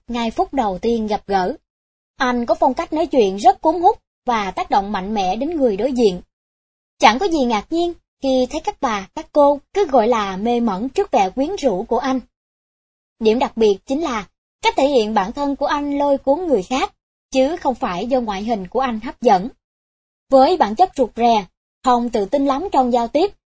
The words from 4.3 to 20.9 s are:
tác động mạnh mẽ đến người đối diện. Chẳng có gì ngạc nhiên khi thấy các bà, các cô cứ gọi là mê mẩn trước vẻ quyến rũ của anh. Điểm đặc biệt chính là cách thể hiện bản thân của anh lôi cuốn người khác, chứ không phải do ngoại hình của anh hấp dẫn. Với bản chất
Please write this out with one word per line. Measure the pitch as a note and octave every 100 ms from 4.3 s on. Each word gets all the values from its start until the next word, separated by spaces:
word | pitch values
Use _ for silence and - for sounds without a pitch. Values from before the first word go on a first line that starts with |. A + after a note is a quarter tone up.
| A3+ F#3+
tác | B3 F#4
động | A3+ G3
mạnh | G3+ F#3+
mẽ | G#3+ F#3 A3
đến | C#4+
người | E4+ B3+ G3
đối | C4
diện. | B3+ G#3+ F3+ - _ _ _ _ _ _ -
Chẳng | B3+ A#3
có | F#4+
gì | D#4+ A#3+
ngạc | G#3+ -
nhiên | E4 F4 E4 _ _
khi | C4+ C4 B3+
thấy | D4+
các | G#4 -
bà, | B3+ G#3 F#3+ -
các | -
cô | D4+ C#4+ C#4+ -
cứ | G4 E4+
gọi | B3+ A3
là | A3+ G3 F#3
mê | A3+ A#3+
mẩn | A#3 F#3 C4
trước | - G4+
vẻ | B3 F#3+
quyến | B3+ D4 G4+
rũ | C4+ F#3 A#3
của | A#3
anh. | C4+ C4 - _ _ _ _ _ _ _ _ -
Điểm | A3 A#3
đặc | F#4 A3
biệt | G#3+ F#3+ -
chính | C#4
là | E4 A3+ F#3 _ _ _
cách | A4+ A4
thể | C#4
hiện | C4+ G#3+
bản | A3 F#3
thân | C#4+ C#4+ C#4
của | C#4+
anh | D4 C#4+ C#4+
lôi | C#4+ C#4
cuốn | C4+ D4+ F4+
người | A3+
khác, | F3+ C4 G4+ _ _ _ _
chứ | C4 C4+ F4
không | D4 A#3+
phải | A3+ F3+ A#3
do | B3+
ngoại | A3 F#3+
hình | A3 G#3+ F#3
của | A#3+
anh | C4 A3
hấp | B3 -
dẫn. | A#3 F#3 A#3 - _ _ _ _ _ _ -
Với | C4+ C#4+ E4+
bản | G#3 A3
chất | F#4